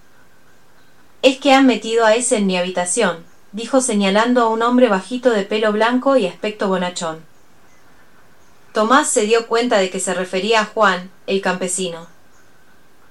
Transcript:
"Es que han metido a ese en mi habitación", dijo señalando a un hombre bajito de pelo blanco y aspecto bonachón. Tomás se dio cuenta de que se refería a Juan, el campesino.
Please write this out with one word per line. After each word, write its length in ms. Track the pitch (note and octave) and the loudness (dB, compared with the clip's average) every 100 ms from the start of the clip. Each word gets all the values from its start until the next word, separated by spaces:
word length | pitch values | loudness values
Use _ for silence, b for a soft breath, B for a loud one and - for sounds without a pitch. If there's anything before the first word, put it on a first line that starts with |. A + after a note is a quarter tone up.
| - - - - - - - - - - - - | -20 -20 -20 -20 -20 -20 -20 -20 -20 -20 -20 0
"Es 160 | C4+ C4+ | 0 2
que 140 | C#4+ | 4
han 140 | C4+ C4+ | 6 6
metido 380 | G#3+ A3+ A3+ A3 | 2 -2 2 4
a 80 | |
ese 220 | A3+ B3 A3 | 2 2 0
en 100 | G3 | 0
mi 100 | F3+ | -2
habitación", 680 | F3+ F3+ F3+ A#3+ G3 E3+ - - - | -4 -4 -4 0 -2 -2 -12 -20 -16
dijo 280 | G3+ A#3 C4 | -14 -2 -2
señalando 640 | B3 G#3 G3 G3+ A#3+ B3 | 0 0 2 2 2 2
a 60 | A3+ | 2
un 140 | A3 | 0
hombre 260 | A#3 B3 B3 | 2 4 4
bajito 420 | F#3+ - B3 B3 | 2 -4 -2 0
de 140 | G#3+ | 0
pelo 280 | G3 G#3+ A3 | -2 -2 0
blanco 440 | G#3 A3+ B3+ C4+ C4 | 0 0 0 2 0
y 100 | F3+ | 0
aspecto 420 | - G#3+ G#3 G3+ | -4 -8 -4 -2
bonachón. 560 | F#3 F3+ F3+ E3 D#3+ - - - - - - - - - - - - - - - | -2 -4 -6 -8 -10 -16 -20 -20 -20 -20 -20 -20 -20 -20 -20 -20 -20 -20 -20 -10
Tomás 360 | A3 G#3+ C4+ D4+ | -2 2 2 2
se 140 | A#3+ | 0
dio 240 | G#3 A#3 A3+ | 2 0 0
cuenta 320 | A3+ A#3+ G#3+ | -2 0 0
de 120 | F#3 | 0
que 100 | F#3 | -4
se 120 | F#3+ | -6
refería 460 | F3+ F3+ F#3 G#3 A3+ | -6 -4 -4 0 0
a 40 | G#3 | 0
Juan, 440 | A3 G3+ F3+ F#3 - - | 0 2 0 -8 -16 -6
el 140 | G3 | -4
campesino. 680 | G3 F3+ F#3 - F3+ E3 E3+ - - - - - - - - - - | -2 -4 -6 -6 -8 -10 -18 -20 -20 -20 -20 -20 -20 -20 -20 -20 -20